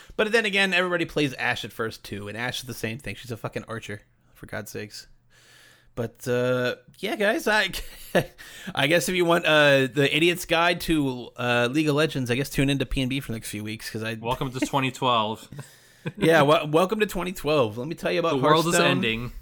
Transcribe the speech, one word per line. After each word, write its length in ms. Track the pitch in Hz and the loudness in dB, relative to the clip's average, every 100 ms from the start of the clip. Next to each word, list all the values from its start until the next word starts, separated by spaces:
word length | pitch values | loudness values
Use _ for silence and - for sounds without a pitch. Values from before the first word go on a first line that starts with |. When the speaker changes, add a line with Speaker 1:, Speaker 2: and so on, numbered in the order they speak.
| - | -8
Speaker 1:
But 160 | - 214 | -4 0
then 140 | 226 | 0
again, 280 | 214 196 196 | 2 2 2
everybody 300 | 180 185 175 | 2 2 0
plays 300 | 165 - 143 | -2 0 -2
Ashe 320 | - 120 117 | -2 -4 -4
at 80 | 110 | -6
first, 320 | - 113 - | -6 -6 -8
too, 240 | - 101 101 | -12 -10 -10
and 80 | 104 | -8
Ashe 240 | 123 - | -8 -8
is 40 | |
the 80 | 123 | -10
same 240 | 113 113 113 | -8 -8 -8
thing. 180 | 104 | -10
She's 140 | 98 117 | -12 -12
a 60 | |
fucking 300 | 113 123 117 - | -10 -8 -10 -10
archer, 360 | 113 - 101 _ _ _ | -12 -12 -14 _ _ _
for 120 | _ | _
God's 260 | 110 101 101 | -14 -12 -10
sakes. 360 | 107 107 - - - _ _ _ - - _ _ | -12 -12 -14 -20 -20 _ _ _ -20 -20 _ _
But, 300 | - 113 - 127 | -8 -8 -8 -2
uh, 460 | 123 123 123 123 - - - | 0 0 0 -2 -4 -12 -10
yeah, 180 | 190 330 | -6 -2
guys, 280 | 302 339 - | 0 0 0
I, 240 | 214 190 - - - - | 0 0 -4 -12 -16 -2
<laughs> 100 | 180 - - - - - | 0 0 -6 -20 -16 -8
I 120 | - 143 | -2 2
guess 220 | 170 - | 2 2
if 60 | |
you 100 | 185 | 2
want, 200 | 170 175 | 4 4
uh, 420 | 160 156 147 139 131 | 4 6 8 6 4
the 160 | 143 139 | 2 2
Idiot's 300 | 147 170 165 | 4 2 2
Guide 340 | - 165 170 180 | 0 2 2 2
to, 480 | - 156 139 123 113 | 0 0 0 -4 -8
uh, 320 | - 123 120 120 | -4 0 2 2
League 200 | 143 151 | 2 2
of 60 | |
Legends, 360 | 143 156 143 123 | 2 0 0 -2
I 40 | |
guess 140 | 120 139 | -2 -2
tune 200 | - 139 | 0 2
into 160 | 139 | 0
P 160 | 131 139 | -2 -2
N 80 | 127 | -2
B 100 | 135 | -4
for 140 | - | -6
the 40 | 113 | -10
next 120 | - | -8
few 140 | 104 | -10
weeks, 260 | 107 110 - | -8 -10 -8
'cause 120 | 110 | -8
I 120 | 110 | -8
Speaker 2:
Welcome 380 | 113 117 127 135 | -6 -4 -2 -4
to 140 | 123 | -4
twenty 260 | - 139 131 | -2 0 -2
twelve. 560 | - 131 117 107 107 - | 0 2 2 0 -4 -12
<laughs> 60 | 139 - - _ _ 165 - | -18 -18 -20 _ _ -12 0
Speaker 1:
Yeah, 260 | 156 165 | 4 6
wel-, 240 | 139 160 151 | 6 4 4
welcome 320 | 156 185 214 | 2 2 0
to 40 | 208 | -2
twenty 240 | 190 180 | -2 -6
twelve. 440 | 185 143 151 113 110 | -4 0 2 2 -2
Let 80 | 143 | -8
me 80 | |
tell 160 | 170 175 | -6 -2
you 80 | 175 | 0
about 140 | 165 | 0
Speaker 2:
The 40 | 139 | 2
world 300 | 147 156 165 | 4 4 4
is 80 | |
Speaker 1:
Hearthstone. 160 | 175 170 | 4 4
Speaker 2:
ending. 400 | 135 117 113 120 - | 2 0 -2 -6 -12